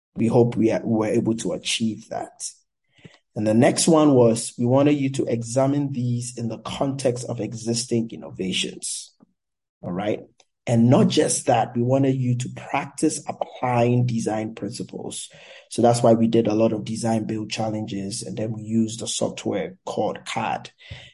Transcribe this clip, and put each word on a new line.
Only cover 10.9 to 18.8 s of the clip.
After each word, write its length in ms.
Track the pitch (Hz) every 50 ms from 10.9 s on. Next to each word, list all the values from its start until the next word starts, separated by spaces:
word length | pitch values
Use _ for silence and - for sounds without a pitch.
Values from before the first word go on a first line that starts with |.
| 135 180 220 -
just 360 | - 151 151 - - - - -
that, 280 | 127 113 107 - -
we 60 | 117 120
wanted 320 | 120 127 135 139 135 131
you 180 | 131 127 123 123
to 140 | 120 123 -
practice 760 | - - - - - 139 143 143 - - 156 156 151 - - -
applying 800 | - - - - - - - 127 123 120 120 120 123 123 123
design 480 | 123 117 113 98 110 107 110 110 110 -
principles. 760 | - - 101 - - 92 - - - - - - - - - - - - - - - - -
So 140 | - - 110
that's 200 | 120 120 120 127
why 120 | 117 113
we 140 | 113 113 110
did 180 | 113 117 113
a 80 | 113 107
lot 180 | 107 113 113 110
of 140 | 104 98
design 400 | - 113 110 117 113 113 113 107
build 240 | 92 110 110 104 95
challenges, 720 | - - 110 110 107 107 107 101 101 98 98 98 98 - -
and 160 | - 92 104
then 140 | 107 113 110
we 100 | 107 107
used 400 | 107 110 113